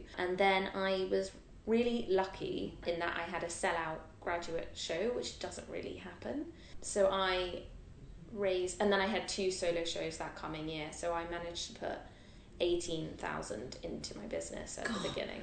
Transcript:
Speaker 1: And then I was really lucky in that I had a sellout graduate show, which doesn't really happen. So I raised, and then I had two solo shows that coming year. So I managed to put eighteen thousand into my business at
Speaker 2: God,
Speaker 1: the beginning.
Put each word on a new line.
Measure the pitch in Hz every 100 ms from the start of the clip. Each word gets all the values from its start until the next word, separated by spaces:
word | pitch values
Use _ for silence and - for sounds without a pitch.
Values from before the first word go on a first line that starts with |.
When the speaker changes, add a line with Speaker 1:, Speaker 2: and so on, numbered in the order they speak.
| - -
Speaker 1:
And | 180 185
then | 196 190 196 196
I | 190 190 190
was | 196 196 - - - -
really | 226 240 233 190
lucky | 196 - - 190 - 196 - -
in | 170
that | 170 -
I | 170
had | 175
a | 170
sellout | - 190 170 160 160 - -
graduate | - 175 170 165 - -
show, | - 165 226 247
which | - -
doesn't | 175 - -
really | 170 - 180
happen. | 180 175 214 277 339 - - -
So | - 202 190
I | 190 185 185 180 175 - - - - - - -
raised, | 208 202 185 180 -
and | 208
then | 196
I | 190
had | 208 -
two | - 190
solo | 185 175 170
shows | 170 165 160 160
that | 160 -
coming | 160 156 156
year. | 156 151
So | - 170
I | 170 170
managed | 170 170 170 -
to | -
put | - - - - - - - -
eighteen | 175 170 - 160 156 -
thousand | 175 151 156 - 127 -
into | 170 151 - -
my | -
business | 165 - - - -
at | -
Speaker 2:
God, | 208
Speaker 1:
the | -
beginning. | - - -